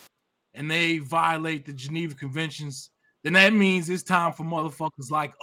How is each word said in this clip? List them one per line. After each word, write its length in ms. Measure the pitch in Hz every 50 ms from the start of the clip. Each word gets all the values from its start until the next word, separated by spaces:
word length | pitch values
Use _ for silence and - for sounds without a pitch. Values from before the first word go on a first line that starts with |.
| - - _ _ _ _ _ _ _ _ -
and 180 | - 143 151
they 280 | 156 170 170 165 165 156
violate 680 | 143 131 165 165 165 165 165 156 160 160 160 147 139
the 80 | 147 143
Geneva 420 | 131 127 143 156 165 170 160 139
Conventions, 760 | 135 143 139 131 156 160 156 139 - 151 147 131 131 - - _ _ _ _ _ _
then 120 | - 156 175
that 180 | 190 190 202
means 380 | 220 208 196 190 185 180 165 165
it's 140 | 185 180 -
time 280 | - 185 175 170 165
for 140 | - - 156
motherfuckers 640 | 165 170 160 156 160 - - 160 151 - - 135 127
like 220 | 151 151 147 143 - -